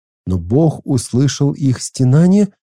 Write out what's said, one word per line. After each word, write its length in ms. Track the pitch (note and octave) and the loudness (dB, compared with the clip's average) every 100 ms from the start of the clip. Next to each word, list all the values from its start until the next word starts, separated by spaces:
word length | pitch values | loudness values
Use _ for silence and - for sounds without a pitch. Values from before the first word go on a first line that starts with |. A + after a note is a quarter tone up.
| _ _ - | _ _ -6
Но 120 | F#2 | -6
Бог 420 | E2+ B2+ E3 - - | -2 2 2 0 -4
услышал 680 | C3 - A#2+ C#3 - C#3+ | -4 -2 -2 -2 0 -4
их 300 | D#3 C3+ A#2+ | -2 -2 -2
стенание, 720 | - - B2+ C#3+ F3+ G3+ G3+ - _ | -6 -2 2 4 4 4 0 -4 _